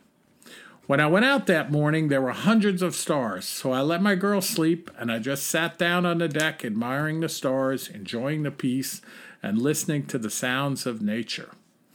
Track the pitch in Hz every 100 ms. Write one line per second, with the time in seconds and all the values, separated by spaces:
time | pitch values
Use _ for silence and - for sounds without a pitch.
0 | _ _ _ _ - - - - - 139
1 | 151 185 254 277 190 160 135 147 147 156
2 | 156 135 127 117 151 226 202 180 180 -
3 | - 147 117 92 - - 139 127 147 170
4 | 202 190 202 202 185 - 160 170 - -
5 | 117 113 120 139 - 160 165 - 175 180
6 | 180 170 165 147 156 156 120 107 120 135
7 | 151 160 160 - 135 131 131 131 - 107
8 | 98 117 135 156 147 143 131 127 131 -
9 | - - - - 104 107 135 151 - 147
10 | - 131 107 - 127 131 139 127 127 110
11 | 104 113 113 - - - _ _ _